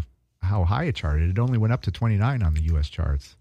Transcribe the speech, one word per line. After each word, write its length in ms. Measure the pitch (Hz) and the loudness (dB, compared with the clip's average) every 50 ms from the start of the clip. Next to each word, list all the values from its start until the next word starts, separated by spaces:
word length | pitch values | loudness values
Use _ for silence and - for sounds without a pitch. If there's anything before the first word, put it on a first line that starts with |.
| 80 - _ _ _ _ _ _ | -2 -4 _ _ _ _ _ _
how 220 | - 92 104 101 85 | -4 -2 0 2 2
high 200 | 85 - 143 175 | 2 0 0 0
it 100 | 156 - | -2 -4
charted. 340 | - - 76 73 76 82 87 | -4 -2 -2 0 2 0 0
It 100 | 92 110 | 0 0
only 180 | 120 127 127 110 | 0 0 2 2
went 140 | 107 110 120 | 2 2 0
up 100 | - - | 0 -2
to 80 | - | -4
twenty-nine 520 | - - 117 113 107 98 107 131 139 120 95 | -4 -2 0 0 2 2 2 0 0 0 0
on 120 | 80 76 | 0 0
the 80 | 78 78 | 0 0
U 160 | 80 82 73 | 2 2 0
S 100 | 71 - | 0 -2
charts. 460 | - - 80 71 71 69 - - - _ | -2 -4 -2 -2 -2 -2 -4 -8 -20 _